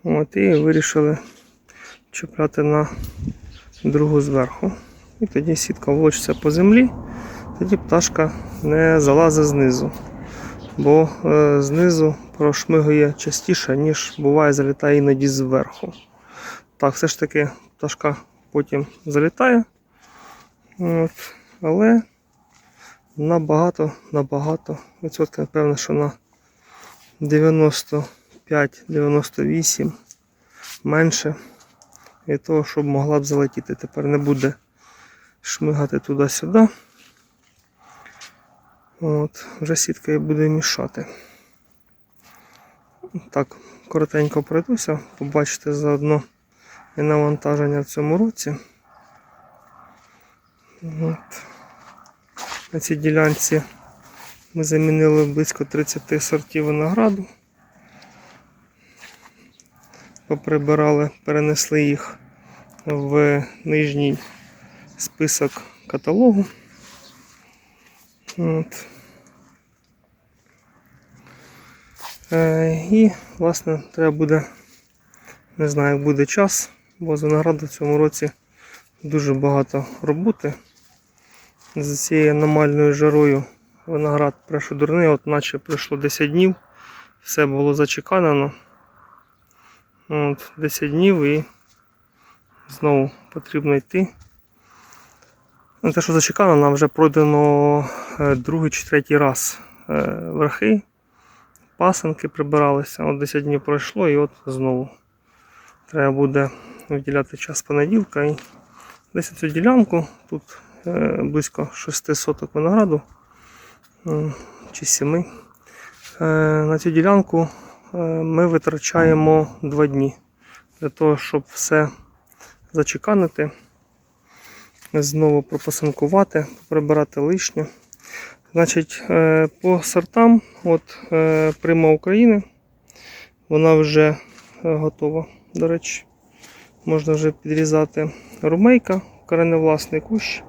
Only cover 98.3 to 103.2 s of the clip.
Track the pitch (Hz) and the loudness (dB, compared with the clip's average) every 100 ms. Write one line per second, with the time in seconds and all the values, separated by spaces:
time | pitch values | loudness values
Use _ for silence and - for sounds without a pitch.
98.3 | 135 123 160 156 - - 147 - 147 143 | 0 -2 -2 -2 -4 0 -2 2 2 2
99.3 | 131 - - - - - 151 - - 170 | 0 -8 -10 -20 -20 -6 -4 -4 -6 -8
100.3 | 156 147 - 214 214 - _ _ _ _ | -2 -2 0 0 0 -2 _ _ _ _
101.3 | _ _ _ _ _ 175 185 160 151 156 | _ _ _ _ _ 0 0 -6 -6 -10
102.3 | - 143 147 143 143 143 - 156 139 | -6 -2 2 2 0 -4 -8 -6 -4